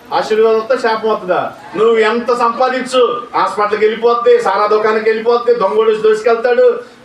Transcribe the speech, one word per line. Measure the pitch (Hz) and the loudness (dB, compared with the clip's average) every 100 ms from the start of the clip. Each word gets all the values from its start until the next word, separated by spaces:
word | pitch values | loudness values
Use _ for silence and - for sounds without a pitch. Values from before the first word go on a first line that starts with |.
| - | -6
ఆశీర్వాదం | - - 220 220 220 | -6 -2 2 2 2
వస్తే | - 254 | 0 -2
శాపం | 226 214 220 | -2 -2 -2
వస్తుందా? | 208 185 180 - - - 185 | -4 -2 -4 -4 -10 -12 0
నువ్వు | 226 226 | 2 2
ఎంత | 220 240 233 240 | 2 0 -2 0
సంపాదించు, | 233 262 254 262 - 254 226 - - | 0 0 0 -2 -2 0 0 0 -6
హాస్పిటల్కి | - 190 214 202 208 | -4 -2 -2 -2 0
వెళ్ళిపోద్ది, | 214 220 233 294 247 240 | 0 0 0 2 2 2
సారా | 190 190 208 | 2 0 0
దుకాణానికి | 214 220 220 220 | 0 0 0 0
వెళ్ళిపోద్ది, | 220 226 240 240 | -2 0 0 0
దొంగోడు | 233 196 214 220 214 | 0 0 0 0 2
దోసుకెళ్తాడు, | 214 214 240 233 247 240 247 - - - | 2 2 0 0 0 2 2 0 -8 -20